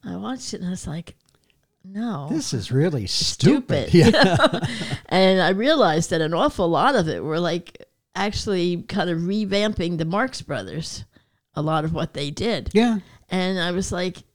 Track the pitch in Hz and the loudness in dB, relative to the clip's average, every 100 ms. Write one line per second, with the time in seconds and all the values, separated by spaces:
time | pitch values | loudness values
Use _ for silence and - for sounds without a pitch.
0 | - 175 208 262 - - 180 185 - 156 | -12 -10 -8 -10 -10 -10 -8 -8 -8 -10
1 | 170 - _ _ _ _ _ _ 190 196 | -12 -20 _ _ _ _ _ _ -14 -8
2 | 240 175 143 311 - 131 98 131 165 139 | -6 -6 -4 -4 -2 -6 -2 0 2 0
3 | 95 - - - 151 285 - 151 110 - | -4 -2 -2 2 4 4 2 -2 4 8
4 | 233 - 269 170 320 - - - - 135 | 8 8 6 6 2 2 -4 -6 -8 -8
5 | - 180 190 190 170 190 247 311 196 156 | -2 4 4 4 4 2 2 4 4 2
6 | 165 165 156 170 277 - 170 160 208 262 | 0 0 0 0 0 0 0 4 4 2
7 | 160 95 113 156 170 170 - - - _ | 0 -2 -4 -2 -2 -2 -6 -20 -20 _
8 | _ - 202 202 226 185 175 175 - 196 | _ -6 -4 -4 -4 0 0 -2 -4 -4
9 | 175 165 170 202 208 202 214 214 175 175 | -2 -2 -2 -2 -2 0 0 -2 -4 -2
10 | 160 196 254 - - 135 95 117 160 - | -2 -2 -2 -6 -8 -8 -8 -10 -10 -12
11 | - _ _ _ _ - 151 160 156 160 | -16 _ _ _ _ -6 -2 -2 -2 -4
12 | 160 - 143 160 208 190 - 202 240 220 | -6 -6 -8 -4 -4 -2 0 2 2 0
13 | - - _ 185 185 190 170 180 190 180 | -6 -20 _ -4 -2 -2 -2 -4 -4 -4
14 | 185 180 - | -6 -6 -20